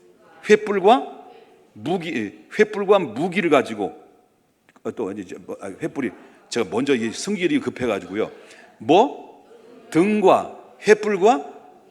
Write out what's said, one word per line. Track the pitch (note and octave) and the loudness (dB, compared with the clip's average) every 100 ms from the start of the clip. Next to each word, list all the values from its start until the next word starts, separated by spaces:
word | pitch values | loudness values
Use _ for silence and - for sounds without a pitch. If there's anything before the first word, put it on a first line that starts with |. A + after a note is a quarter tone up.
| _ _ _ - | _ _ _ -14
횃불과 | - G#3 G#3 G3+ F3+ B3+ - - - - - _ _ | 2 2 2 0 4 4 2 -14 -20 -20 -20 _ _
무기, | A2 A2+ F#3 E3 C3 G#2 - _ | -12 -6 -4 -4 -6 -6 -8 _
횃불과 | - G#3+ G3+ G3 G3+ D#3 | 0 0 0 2 2 2
무기를 | A2 F3+ F3 F3 | -4 -4 -2 2
가지고, | C#3+ A2+ G#2+ F#2 - - _ _ _ _ _ _ _ | 2 2 -4 -6 -8 -20 _ _ _ _ _ _ _
어, | - | -12
또 | G#2+ G2+ | -8 -8
이제 | G#2 F2 - | -8 -12 -14
뭐, | F2 F#2 | -14 -14
아, | G2 | -12
횃불이, | F#2 D#3+ - B2 - - _ _ | -10 -10 -6 -8 -8 -18 _ _
제가 | A#2+ G2+ | -4 -4
먼저 | G#2 C3 | -2 0
이 | C3 A2 | 0 -2
승질이 | C#3 - G3+ F3 C#3+ | -6 -6 -2 0 0
급해가지고요. | - - B2 G2 F2+ G2 G2+ - - - - _ | -2 -4 -4 -4 -4 -6 -6 -8 -20 -20 -20 _
뭐? | A2 E3 C#4 - - - _ - - - - | 2 4 4 0 -18 -20 _ -20 -20 -20 -4
등과 | D#3 G3 G#3+ F#3 B2 F2 - - _ | 0 2 2 4 4 2 -12 -20 _
횃불과 | - G#3 G#3+ G3+ G3 C#4 - - - - _ | 2 4 4 2 4 2 -2 -16 -20 -20 _